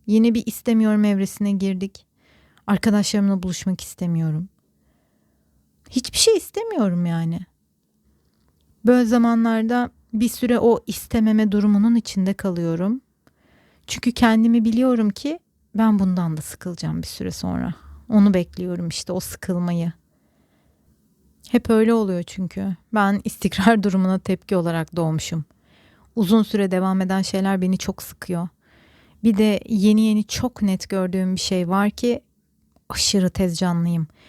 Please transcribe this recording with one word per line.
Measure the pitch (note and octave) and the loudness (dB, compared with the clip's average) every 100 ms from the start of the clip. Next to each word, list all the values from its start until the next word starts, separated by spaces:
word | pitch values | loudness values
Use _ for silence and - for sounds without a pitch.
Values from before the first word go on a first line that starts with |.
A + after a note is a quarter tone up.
| - | 0
Yine | A3 A#3 | 4 4
bir | A#3 - | 2 -4
istemiyorum | - - A3+ A3 G#3+ | -6 0 2 4 4
evresine | G#3 G3 G3 - G3+ | 2 2 -2 -4 -2
girdik. | G3 G3 F#3 F#3+ - _ _ _ _ _ _ - | -2 -2 -4 -8 -12 _ _ _ _ _ _ -2
Arkadaşlarımla | G3+ A3+ G#3 G3 G#3 G3+ G3 | 0 2 2 2 0 2 0
buluşmak | F#3 F3 F#3+ F#3 | -4 -4 -4 -6
istemiyorum. | - - F3 E3 D#3+ D#3 F#3 _ _ _ _ _ _ _ _ _ _ _ _ _ - | -8 -8 -4 -2 -2 -4 -6 _ _ _ _ _ _ _ _ _ _ _ _ _ -8
Hiçbir | B3+ - - | -6 -4 0
şey | - G#4+ | 2 2
istemiyorum | - - A#4 F#4 G3+ F3 F3 | -2 -10 -6 -2 -2 -2 -2
yani. | E3 E3 E3+ F3+ _ _ _ _ _ _ _ _ _ _ _ _ _ | -2 -4 -6 -10 _ _ _ _ _ _ _ _ _ _ _ _ _
Böyle | A3 B3 | 4 4
zamanlarda | A#3 A#3+ A#3 A#3 A3+ A3+ A3 B3 B3 _ _ | 4 4 4 2 2 0 0 0 -2 _ _
bir | A3 A3+ | -2 -2
süre | - B3 A#3+ | 0 0 4
o | A#3 A3+ - | 4 2 -2
istememe | - - A#3 A3 G#3+ G#3+ | -12 -4 0 2 4 2
durumunun | G#3 G#3 G3+ A3+ | 2 4 4 4
içinde | A#3 - G3 F#3 | 2 0 -2 -2
kalıyorum. | G3 G3 F3 E3+ E3 F#3+ B3+ - _ _ _ _ _ _ _ - | -2 -4 -2 -2 -2 -2 -4 -8 _ _ _ _ _ _ _ -14
Çünkü | - B3 | -6 -4
kendimi | A#3 A#3 A3+ A#3 A#3 | 2 2 4 4 4
biliyorum | A3+ A3+ C4 A#3+ G#3+ | 2 2 2 2 0
ki | G3 C#4+ E4+ _ _ _ | -2 -6 -8 _ _ _
ben | G#3 A3 G#3 | 0 2 2
bundan | F#3+ F3+ E3+ D#3 | 2 0 -2 -4
da | |
sıkılacağım | - - F3+ E3+ D#3 D#3 | -8 -12 -12 -8 -6 -6
bir | - | -8
süre | - F#3 | -8 -10
sonra. | - F#3+ F3 - - - - - | -6 -6 -4 -6 -8 -16 -18 0
Onu | G#3+ G3+ | 4 4
bekliyorum | F#3 E3+ - F3+ F3 E3+ | 2 -2 -6 -8 -6 -6
işte, | - - | -8 -8
o | F#3 | -8
sıkılmayı. | - - - F3 F3 E3+ E3+ - _ _ _ _ _ _ _ _ _ _ _ _ _ _ - | -8 -10 -6 -4 -2 -2 -4 -8 _ _ _ _ _ _ _ _ _ _ _ _ _ _ -4
Hep | A#3+ - | -2 2
öyle | A3 A3 | 2 4
oluyor | A3+ G3+ F3 | 2 0 -4
çünkü. | E3+ - F3+ F#3+ G3 F3 _ | -6 -8 -8 -6 -6 -8 _
Ben | G#3+ G3 G3 | 0 0 0
istikrar | - - F#3 - G#3 A3+ | -4 -4 -4 2 4 4
<laughs> | |
durumuna | G3 F#3+ F#3 F#3+ | 2 0 0 0
tepki | - F#3 - F#3+ | -2 -4 -2 -2
olarak | E3+ E3 D#3+ F3 | 0 -2 -4 -2
doğmuşum. | D#3+ D#3+ - E3 D3 _ _ _ _ _ _ - | -2 -2 -4 -6 -8 _ _ _ _ _ _ -2
Uzun | F3+ A3 | 2 4
süre | G#3 G#3 G3 | 2 0 0
devam | F#3 F#3+ F#3+ | 0 0 0
eden | F#3 F#3+ | 0 -2
şeyler | F#3 F#3+ F#3+ F#3+ | -2 -2 0 0
beni | F#3 F#3 | 0 -2
çok | - - | -4 -8
sıkıyor. | - - - F3 F3 _ _ _ _ _ _ _ | -12 -14 -6 -6 -6 _ _ _ _ _ _ _
Bir | A3+ G3+ | 0 4
de | G#3+ G3+ - | 2 0 -2
yeni | G#3+ G#3 G#3+ | 2 4 4
yeni | A3 G#3+ | 4 2
çok | G#3+ - B3 - | -2 -4 -6 -2
net | G3+ F#3+ - | -2 -2 -4
gördüğüm | F#3+ F#3 F#3 F#3 | -4 -2 -2 -2
bir | F#3 | -2
şey | - F#3 F3 | -2 -2 0
var | F#3+ G#3 | 0 0
ki | - A#3+ A#3+ _ _ _ _ _ _ - | 0 -2 -2 _ _ _ _ _ _ -10
aşırı | - - G3 F3+ | -4 0 0 0
tez | - F#3 E3+ | 0 -2 -2
canlıyım. | F3+ E3+ E3+ E3+ D#3 _ | -2 0 0 -2 -4 _